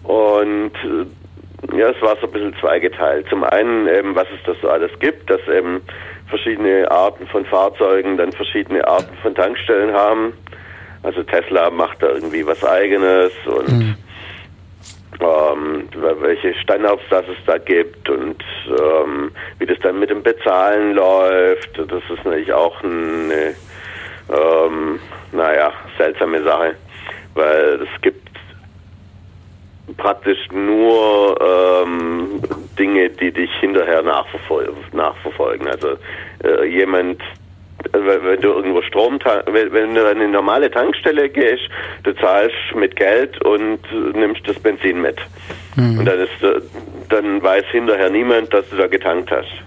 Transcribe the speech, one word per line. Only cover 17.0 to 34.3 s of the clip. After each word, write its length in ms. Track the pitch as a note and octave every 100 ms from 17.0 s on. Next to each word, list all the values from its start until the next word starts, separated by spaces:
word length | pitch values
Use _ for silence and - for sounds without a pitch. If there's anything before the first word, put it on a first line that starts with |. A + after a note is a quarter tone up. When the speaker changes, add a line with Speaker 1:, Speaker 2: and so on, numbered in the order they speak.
| -
Speaker 1:
das 160 | F#2+ F2+
es 100 | F2+ -
da 100 | E2
gibt 500 | - F2 E2+ - -
und, 280 | C2+ C#2+ D#2+ - - -
ähm, 640 | C2 D2+ D#2 D2 C#2+ D2 - - -
wie 80 | F2
das 120 | F2
dann 200 | F#2+ F#2
mit 120 | G2+
dem 100 | G#2
Bezahlen 720 | G#2+ A2+ G#2+ F#2 F#2+ G#2+ G#2
läuft. 840 | G2+ F#2 F#2+ F#2 F#2 F#2 F#2 - -
Das 260 | D#2+ F2+ -
ist 140 | E2
natürlich 300 | F#2+ D#2+ D#2
auch 280 | C2 E2+ E2
eine, 720 | F#2+ E2+ E2 E2 D#2+ D#2 D#2 D#2 - - - - - - -
ähm, 680 | C#2+ D#2+ D#2+ E2 D#2+ D#2 E2 - - -
naja, 400 | E2+ D#2+ D2+ D2+ - - -
seltsame 460 | D#2+ D#2 E2+ D#2+
Sache, 320 | D#2 D#2+ E2 D#2+ - - - - -
weil 480 | - D2+ D#2 D2+ C#2+
es 200 | C2 -
gibt 280 | F#3+ - - - - - - - - - - - - - - - - - - -
praktisch 400 | G2+ G2 G2 F#2+ -
nur, 840 | G2 G2+ G#2+ A2+ A2+ A2 G#2 G2+ -
ähm, 1000 | F2 F2+ F#2 F2+ F2 E2+ E2+ E2+ F#2 G2+ - - - -
Dinge, 320 | G2 G2 F2+
die 220 | - F2+
dich 180 | E2+ F2 -
hinterher 420 | G2 F#2+ E2+ E2
nachverfol-, 680 | E2 C#2+ -